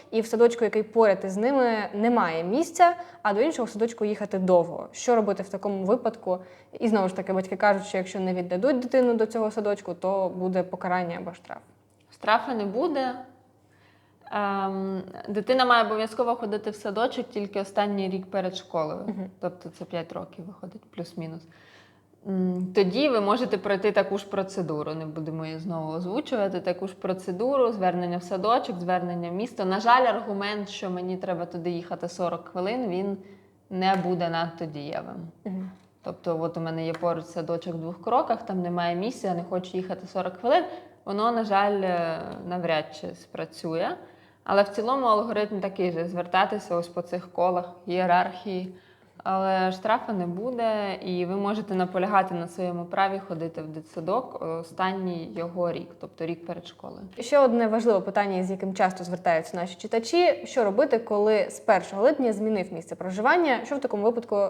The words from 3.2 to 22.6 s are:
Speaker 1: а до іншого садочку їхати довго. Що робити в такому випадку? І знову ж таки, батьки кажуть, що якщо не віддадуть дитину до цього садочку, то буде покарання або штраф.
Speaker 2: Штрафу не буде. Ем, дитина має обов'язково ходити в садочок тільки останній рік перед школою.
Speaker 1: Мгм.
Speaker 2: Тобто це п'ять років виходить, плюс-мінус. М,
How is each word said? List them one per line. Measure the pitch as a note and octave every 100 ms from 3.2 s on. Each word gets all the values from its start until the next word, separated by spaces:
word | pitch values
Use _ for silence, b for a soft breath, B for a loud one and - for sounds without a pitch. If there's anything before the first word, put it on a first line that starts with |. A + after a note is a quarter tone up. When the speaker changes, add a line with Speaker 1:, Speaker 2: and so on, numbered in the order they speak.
Speaker 1:
а | G#3+
до | G3+
іншого | D4+ D#4 A3
садочку | G#3 A#3 -
їхати | G#3 G#3+ G3+ F#3+
довго. | F#3 F3 E3+ - -
Що | - - A#3+
робити | G#3 F#3+
в | F#3+
такому | F#3+ G#3 G3
випадку? | F#3+ B3 A3+ A3+ F#3 F3+ B B B -
І | A#3
знову | G#3 F#3
ж | F#3
таки, | F#3
батьки | F#3+ F#3+ F#3+
кажуть, | G#3 G3 F#3+
що | F#3+
якщо | F#3 G3+
не | F#3
віддадуть | F3+ F3+ F3+ B3+ B3+
дитину | B3 C4 B3
до | A3+ A3
цього | A3+ G#3+
садочку, | A3 G#3 G3+ -
то | F3 F#3 G3 F#3
буде | F#3 F#3 F#3
покарання | F3+ F3+ F#3 F3+ F3 F3
або | F3+
штраф. | F3 - - - _ _ _ _
Speaker 2:
Штрафу | - - A#3 C4+
не | A#3
буде. | G3+ G#3+ E4+ C#4+ B3+ B3+ - - _ _ _ b b b b b - G#3
Ем, | G3+ G3 F#3+ F#3+ F#3+ F#3+ - - -
дитина | G#3 G#3 C4
має | B3 A#3
обов'язково | G#3+ G#3+ A3 - A#3 A#3+
ходити | G#3+ G#3 G#3+
в |
садочок | G#3 G#3+ G3 B3+ B3+ -
тільки | G#3 G3 G3+
останній | G3 - G#3 G3+ F#3+
рік | F#3+ F#3
перед | G3 F#3 F#3
школою. | - E3+ D#3 F3+ -
Speaker 1:
Мгм. | F#3+ F#3+ -
Speaker 2:
Тобто | F3+ F3+ E3+ -
це |
п'ять | E3+ E3+ E3
років | E3+ F3 - F3
виходить, | F#3+ F3+ - -
плюс-мінус. | - E3+ - D#3+ E3 - b b b b b _ _ -
М, | F#3+ F#3 F3+